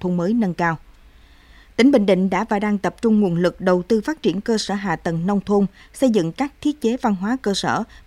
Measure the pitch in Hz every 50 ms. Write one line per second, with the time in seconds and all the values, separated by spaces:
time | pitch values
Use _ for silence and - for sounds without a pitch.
0 | - 180 180 175 170 185 226 240 220 180 165 - 175 170 160 - - - - -
1 | - - - - - - - - - - - - - - - - 226 277 277 233
2 | 202 190 190 180 190 190 185 175 220 - 220 202 214 208 208 190 - 180 - -
3 | - 226 220 208 208 185 170 165 180 175 170 - 180 190 180 180 175 - 226 220
4 | 208 - 311 - - 190 160 196 - - 226 214 - - 196 202 196 196 160 -
5 | - 180 165 165 170 190 202 196 - - 208 202 202 180 - - - - - -
6 | 277 262 214 208 160 165 165 - 262 285 - - - 302 294 - - 220 240 262
7 | - 233 202 175 190 214 254 262 - 208 196 - - 147 117 160 226 - - -
8 | -